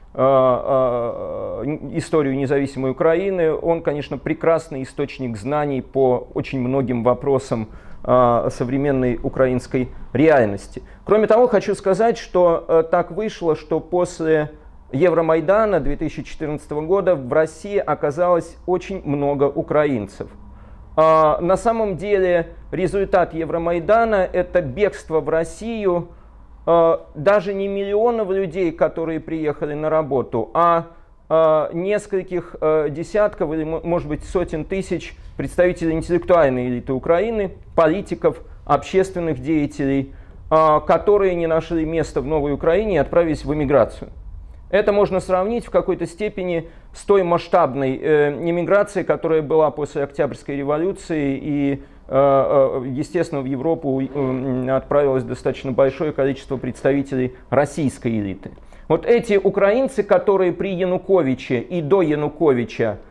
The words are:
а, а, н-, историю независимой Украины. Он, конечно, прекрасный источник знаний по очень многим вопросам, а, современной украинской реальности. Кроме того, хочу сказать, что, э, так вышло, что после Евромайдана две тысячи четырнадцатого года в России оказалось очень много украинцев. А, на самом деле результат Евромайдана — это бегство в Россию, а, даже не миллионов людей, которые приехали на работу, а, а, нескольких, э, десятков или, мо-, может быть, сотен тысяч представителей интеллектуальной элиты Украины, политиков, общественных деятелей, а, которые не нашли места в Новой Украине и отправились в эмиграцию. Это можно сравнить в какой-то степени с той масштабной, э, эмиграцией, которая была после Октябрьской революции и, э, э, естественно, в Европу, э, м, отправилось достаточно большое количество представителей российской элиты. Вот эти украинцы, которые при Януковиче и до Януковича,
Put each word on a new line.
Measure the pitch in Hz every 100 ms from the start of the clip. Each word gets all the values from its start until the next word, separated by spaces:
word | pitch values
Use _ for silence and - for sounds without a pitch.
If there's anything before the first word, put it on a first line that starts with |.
| -
а, | - 131 135 131 120 - 135 131 120 120 - 87 92 101 92
а, |
н-, | 123 151 135 139
историю | - 160 139 135
независимой | 135 143 139 131 131
Украины. | 127 165 170 196 190 160
Он, | 147 170 165
конечно, | 170 147 147 139
прекрасный | - 156 165 165 - 139
источник | 131 - 143 - 127 110
знаний | 110 151 147 135
по | - 135 131 123 - -
очень | - 135
многим | 123 135 120 120
вопросам, | 113 123 139 131 - 120 110 - - - -
а, | 123 123 117 -
современной | - 123 135 143 135 127 117
украинской | 135 - 131 127 - 135 123 - -
реальности. | 123 156 143 110 101 - - - - -
Кроме | 214 208
того, | 220 247
хочу | 208 190
сказать, | 196 196 180 226 233
что, | - 180 175 165 -
э, | 165 160
так | 175 170
вышло, | 175 214 - 170 156
что | - 160
после | - 175 175 - 160 156 151 - - - -
Евромайдана | - 180 165 165 165 156 202 220 180
две | 143 147
тысячи | 156 -
четырнадцатого | 147 - 156 151 - 147
года | 156 196 185 165
в | 123
России | 143 160 - 202 202
оказалось | - 147 147 143 175 175 165 - -
очень | 180 - 190 -
много | 143 143 143 139
украинцев. | 139 117 151 151 127 101 - - - - - - - - -
А, | 160 160 156 -
на | 170 185
самом | 233 226 214 170
деле | 202 202 185 175 165 - -
результат | 147 180 202 190 190 165
Евромайдана — | 160 160 170 170 175 160 220 226 208 185
это | 180 180 180
бегство | 151 131 220 220 - 160
в | 139
Россию, | 160 165 - 220 226 202 175 170 - - - - - -
а, | 170 165 160 - -
даже | 151 208 185
не | 196 196
миллионов | 196 196 208 233 226 196
людей, | 190 190 170 175
которые | 156 165 170 160 160
приехали | - 160 151 143 151 147
на | 156
работу, | 160 151 135 120 120 110
а, | 151 175 170 165 - - - -
а, | 160 160 156 147
нескольких, | 165 185 208 - 190 185 180 165 -
э, | 156 156 147
десятков | 143 170 208 208 - 160
или, | 160
мо-, | 156 160
может | 170 170 139
быть, | 156 -
сотен | 190 175 160 151
тысяч | 190 190 170 - - - -
представителей | 139 - 180 175 165
интеллектуальной | 160 160 175 170 180 143 127 127
элиты | 123 113
Украины, | 131 156 170 220 220 190 - - -
политиков, | 160 185 196 170 165 - - - -
общественных | 143 - 190 190 180 165 131
деятелей, | 127 160 143 - 139 139 135 - - - -
а, | 160 156 151
которые | 151 165 165 208 190
не | 175 165
нашли | 160 160 165 156
места | 165 147 160
в | 131
Новой | 156 143
Украине | 139 165 175 220 170
и |
отправились | 139 170 170 147
в | 135
эмиграцию. | 151 139 139 104 - - - - - - - -
Это | 190 208
можно | 202 202 185
сравнить | 180 185 196 233 -
в |
какой-то | 180 175 175 165
степени | - 208 202 180 170 160 - -
с | -
той | - 202
масштабной, | 175 170 - 185 151 127 131 135
э, | - 151 147 143 170
эмиграцией, | 175 156 196 202 - -
которая | 147 165 160
была | 135 160 156
после | - 143 156
Октябрьской | 139 - 143 117 - 143
революции | 139 151 175 190 - 165 139 135
и, | 156 143 139 139 - - -
э, | 135 139 139 127 143 131 127
э, | 127
естественно, | 131 151 175 160 143
в | 131
Европу, | 135 156 160 147 135
э, | 135
м, | 143 131 131 135 127 127
отправилось | 135 - 147 143 131
достаточно | 117 123 143 - 139
большое | 123 139 139 156
количество | 147 135 131 - 131
представителей | 127 117 139 139 139 131 127 127 -
российской | 123 143 - 139 - 120 113
элиты. | 101 92 - - - - -
Вот | 165 -
эти | 233 - 202
украинцы, | 190 196 196 226 262 -
которые | 202 269 269 196 185
при | 175 196
Януковиче | 180 185 180 - 190 131 127 - 123
и | 117 175
до | 147 190
Януковича, | 160 147 147 147 160 127 117 - 113 104 -